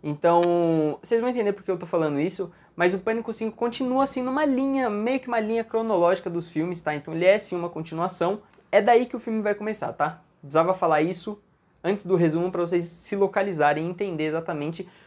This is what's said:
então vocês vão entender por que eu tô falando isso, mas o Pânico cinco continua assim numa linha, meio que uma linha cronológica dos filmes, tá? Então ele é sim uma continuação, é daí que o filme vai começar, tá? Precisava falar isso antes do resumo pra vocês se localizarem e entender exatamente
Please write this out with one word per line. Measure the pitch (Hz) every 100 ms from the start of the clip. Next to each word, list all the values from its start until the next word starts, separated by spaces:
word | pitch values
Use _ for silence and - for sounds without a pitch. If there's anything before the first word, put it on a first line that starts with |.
então | 147 147 170 170 175 175 170 160 151 143
vocês | - 233
vão | 240
entender | 247 202
por | 202
que | -
eu | 180
tô | 170
falando | 175 156 143
isso, | 165 185 175 - _ -
mas | 175 190
o |
Pânico | 220 226 226
cinco | 220 220 -
continua | 233 233 254 254
assim | 269 262
numa | 254 269
linha, | 302 262 269 269 247
meio | 208 226 262
que | 254
uma | 233
linha | 214 226
cronológica | 226 226 226 190 170 185 180
dos | 170 160
filmes, | 151 170 170
tá? | 156 147
Então | 147
ele | 160 180
é | 208
sim | - 180
uma | 170
continuação, | 156 160 160 180 - 170 208 _ - _
é | 202
daí | 220 240 247
que | 240
o |
filme | 226 220
vai | 208
começar, | 208 214 214 -
tá? | - 147 165 _ _
Precisava | 143 156 170
falar | 185 165 151
isso | 160 180 - 208 _ _ _ _
antes | 170 202
do | 175 180
resumo | 170 160 180
pra | 180
vocês | 170 175
se | 170 - - 202
localizarem | 196 196 196 165 147 151 165
e |
entender | 175 202 160 156
exatamente | 160 165 156 147 165 185 -